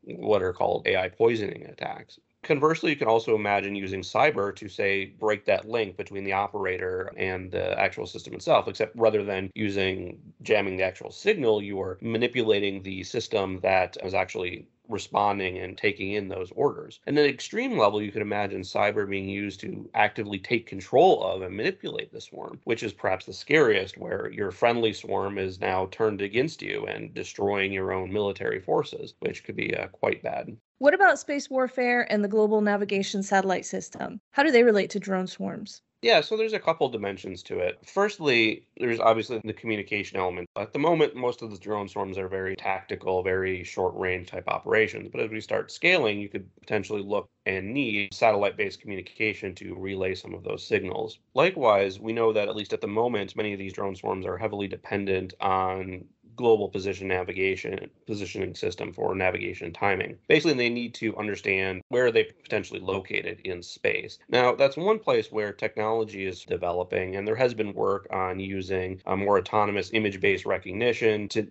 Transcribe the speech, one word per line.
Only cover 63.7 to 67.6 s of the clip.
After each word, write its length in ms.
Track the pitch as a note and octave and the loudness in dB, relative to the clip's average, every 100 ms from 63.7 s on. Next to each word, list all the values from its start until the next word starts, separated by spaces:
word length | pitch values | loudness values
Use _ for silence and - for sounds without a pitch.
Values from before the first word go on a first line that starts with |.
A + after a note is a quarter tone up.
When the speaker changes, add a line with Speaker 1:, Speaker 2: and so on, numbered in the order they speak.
| - - G2+ - - - | -4 -2 -2 -6 -14 -2
Speaker 1:
Now, 260 | B2+ B2 A#2+ | 2 4 4
that's 220 | C#3 D3+ | 2 2
one 200 | F#3 A3 | 0 0
place 320 | F3+ A#2+ G#2+ | 2 0 0
where 220 | A2 G#2 | -2 -4
technology 720 | F#2+ A2 - G#2+ A2+ G#2+ G2 F#2+ | -4 -4 -2 0 0 -2 -4 -6
is 200 | F2+ - | -8 -6
developing, 720 | F2 F2 F2 F2+ G2 F#2 G2 | -2 0 -2 -2 -2 -2 -4
and 100 | G#2 | -2
there 80 | A2 | 2
has 180 | B2+ | 2
been 200 | A2+ | 0